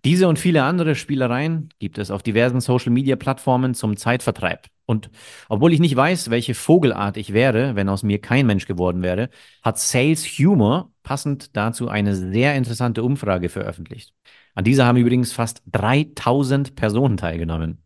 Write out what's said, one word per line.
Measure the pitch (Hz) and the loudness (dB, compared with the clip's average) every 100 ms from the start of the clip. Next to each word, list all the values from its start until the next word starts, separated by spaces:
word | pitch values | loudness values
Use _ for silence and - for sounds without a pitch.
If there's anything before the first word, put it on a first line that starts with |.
Diese | 127 180 185 | 2 4 4
und | 156 | 2
viele | 180 156 | 2 2
andere | 131 180 160 | 2 0 0
Spielereien | 139 - 139 123 123 156 165 - _ | -2 -4 -2 0 -2 -2 -4 -8 _
gibt | 101 - | -10 -8
es | 101 | -6
auf | 98 | -4
diversen | - 107 123 123 | 0 2 2 0
Social-Media-Plattformen | 120 123 120 120 135 131 139 135 - 127 127 | 0 0 2 0 0 -2 -2 -4 0 0 0
zum | 120 110 | -2 -4
Zeitvertreib. | 104 117 123 - - 87 82 - _ | -2 -2 -2 -2 -4 -4 -6 -14 _
Und | - 110 - - - - - | -4 -4 -4 -20 -20 -20 -6
obwohl | 107 160 | 2 2
ich | 156 | 4
nicht | 170 | 2
weiß, | 131 151 180 113 | 2 2 0 -2
welche | 117 120 | -2 -2
Vogelart | 117 - 175 139 95 101 | -4 4 4 4 0 -4
ich | 104 104 | -6 -2
wäre, | 101 131 113 135 101 | 2 2 2 0 -2
wenn | 98 | 0
aus | 98 | 0
mir | 104 104 | 0 -2
kein | - 127 | 0 2
Mensch | 127 98 | 2 0
geworden | - 87 90 90 | -2 -2 0 0
wäre, | 90 90 127 _ - _ | -2 -2 -6 _ -20 _
hat | 113 - | -4 -2
Sales | - 127 143 156 | -2 2 2 0
Humor | - - 156 180 104 156 - _ | -4 0 2 4 2 0 -6 _
passend | - 139 147 139 - | -8 -6 -4 -8 -8
dazu | 107 110 117 120 | -4 -4 -4 -6
eine | 104 101 98 | -2 0 0
sehr | 90 104 139 | -2 0 2
interessante | 139 117 113 123 113 | 0 -4 -2 -2 -2
Umfrage | 123 139 104 92 87 | -2 -2 -2 -2 -2
veröffentlicht. | 98 101 92 85 117 - _ _ - _ | -6 -8 -10 -16 -16 -20 _ _ -20 _
An | - | -2
dieser | 98 135 | 2 4
haben | 120 123 | 6 6
übrigens | 120 127 120 | 4 2 0
fast | - 113 - - | -4 -6 -6 -6
dreitausend | 104 107 135 151 - - 135 131 139 135 | -2 0 0 -2 -4 0 0 2 0 -2
Personen | - 110 107 135 | -4 -2 0 0
teilgenommen. | 98 85 82 82 82 80 80 | 0 -4 -4 -4 -4 -6 -8